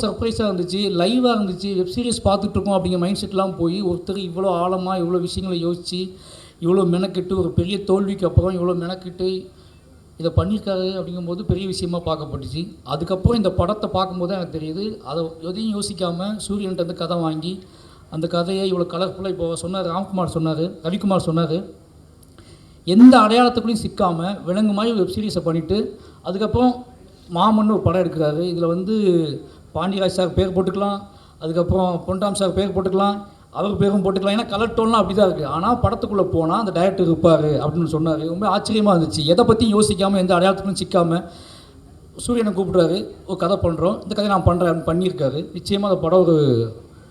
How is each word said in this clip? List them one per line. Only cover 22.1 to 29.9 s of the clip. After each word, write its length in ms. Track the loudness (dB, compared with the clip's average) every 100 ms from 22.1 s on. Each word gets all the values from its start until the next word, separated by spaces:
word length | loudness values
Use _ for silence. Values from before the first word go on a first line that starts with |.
| -20 -20 -20 -20 -20 -20 -10
எந்த 340 | 2 10 12 12
அடையாளத்துக்குள்ளேயும் 640 | 8 6 4 2 -2 -2 -4
சிக்காம 580 | 0 0 0 -4 -6
விலங்கு 280 | -4 0 0
மாதிரி 240 | 0 0 0
வெப் 180 | 0 -2
சீரிஸை 240 | -4 -4
பண்ணிட்டு, 600 | -2 -2 -2 -2 -2 -8 -20 -12
அதுக்கப்புறம் 600 | -8 -4 -2 2 2 0 -8 -20 -20 -20 -6
மாமன்னு 380 | 0 4 4 4
ஒரு 80 | 2
படம் 220 | 2 2
எடுக்கிறாரு. 400 | 0 0 0 0
இதுல 240 | -2 -2 0
வந்து 280 | 0 -2 0 2 2 0 -6 -14 -20 -10
பாண்டியராஜ் 440 | -4 -4